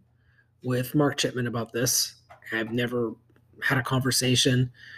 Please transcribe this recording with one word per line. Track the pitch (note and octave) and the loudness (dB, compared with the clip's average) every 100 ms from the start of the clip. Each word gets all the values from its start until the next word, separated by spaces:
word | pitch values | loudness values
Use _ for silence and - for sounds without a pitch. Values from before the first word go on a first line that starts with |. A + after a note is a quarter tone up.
| _ _ _ _ _ _ | _ _ _ _ _ _
with | B2+ B2 B2+ D3+ | -4 -2 0 2
Mark | C#3+ C3 | 2 2
Chipman | C3 B2 A#2+ | -2 -2 -4
about | A#2 A2+ | -4 -4
this. | A#2 B2+ - - - _ - - | -2 0 0 -2 -6 _ -20 -6
I've | A2 A2 | -4 -2
never | A#2+ A#2+ B2 A2+ A2 _ _ _ - | -2 -2 -2 -2 -6 _ _ _ -6
had | - C3 | 0 0
a | |
conversation | B2 C3 C3 A#2+ B2+ B2 C#3+ B2+ B2 - - | 0 0 2 0 2 4 4 4 0 -4 -20